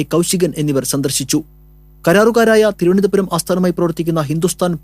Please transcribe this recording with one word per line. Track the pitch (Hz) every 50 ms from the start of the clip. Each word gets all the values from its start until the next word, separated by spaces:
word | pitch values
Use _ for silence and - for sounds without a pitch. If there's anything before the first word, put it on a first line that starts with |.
എ | 147 - -
കൗശികൻ | 165 180 - - 175 180 156 - 160
എന്നിവർ | 151 147 139 131 131 - -
സന്ദർശിച്ചു. | 143 139 147 143 - 143 - - 151 - - - - - - - - - - - - -
കരാറുകാരായ | 165 170 202 220 226 220 233 226 220 220 214 220 208 202 -
തിരുവനന്തപുരം | 180 175 185 202 196 196 196 196 196 202 175
ആസ്ഥാനമായി | 165 - - 185 185 185 180 170 -
പ്രവർത്തിക്കുന്ന | 175 170 165 - 165 170 165 165 147 135
ഹിന്ദുസ്ഥാൻ | 151 165 185 180 - - 185 180 170 -